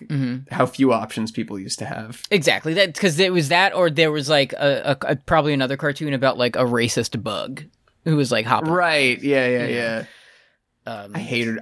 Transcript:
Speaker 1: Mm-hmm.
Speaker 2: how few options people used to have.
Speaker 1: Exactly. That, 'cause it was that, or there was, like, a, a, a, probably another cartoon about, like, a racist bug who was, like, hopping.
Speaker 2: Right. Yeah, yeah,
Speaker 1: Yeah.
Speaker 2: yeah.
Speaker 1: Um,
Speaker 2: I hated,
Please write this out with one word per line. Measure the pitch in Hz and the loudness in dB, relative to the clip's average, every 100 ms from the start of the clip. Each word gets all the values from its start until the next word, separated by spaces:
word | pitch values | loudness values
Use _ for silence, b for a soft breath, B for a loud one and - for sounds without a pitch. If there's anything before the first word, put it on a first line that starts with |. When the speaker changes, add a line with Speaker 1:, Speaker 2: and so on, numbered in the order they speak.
| - | -6
Speaker 1:
Mm-hmm. | 143 127 127 135 | -4 -4 -6 -6
Speaker 2:
how | - 127 | -2 0
few | - 135 | 2 2
options | 113 110 - 110 | 2 -2 -6 -6
people | - - 101 | -6 -8 -10
used | 95 - | -10 -10
to | - | -8
have. | - 110 - - | -10 -12 -14 -2
Speaker 1:
Exactly. | 202 151 98 156 170 | 0 2 0 0 0
That, | 196 - | 0 0
'cause | 196 151 | 0 2
it | 190 | 2
was | 180 139 | 2 2
that, | 175 196 - | 2 2 2
or | 175 | 2
there | 151 160 | 4 2
was, | 151 135 | 2 2
like, | 151 139 | 2 2
a, | - 143 131 - 131 | 0 0 0 0 -2
a, | - | -2
a, | 139 | -4
probably | - 160 147 | 2 2 2
another | 143 127 139 | 0 -2 -2
cartoon | 151 139 151 | -4 -4 -4
about, | 135 131 123 | 0 0 2
like, | 123 113 | 0 2
a | |
racist | 123 120 117 - 117 117 | 0 2 0 0 -2 -4
bug | 107 95 - 135 - _ _ _ 170 | -6 -6 -6 -10 -16 _ _ _ 0
who | 151 | 2
was, | 127 | 2
like, | 113 117 | 0 2
hopping. | 117 160 | 0 2
Speaker 2:
Right. | 180 170 151 131 120 | 2 2 4 2 2
Yeah, | 143 135 123 | 2 2 2
yeah, | 123 120 | 2 0
Speaker 1:
Yeah. | |
Speaker 2:
yeah. | 120 117 113 - b b b b b _ _ 120 | -2 -2 -4 -8 b b b b b _ _ -14
Speaker 1:
Um, | 110 101 104 | -14 -12 -10
Speaker 2:
I | |
hated, | 120 120 113 113 | -6 -4 -2 -2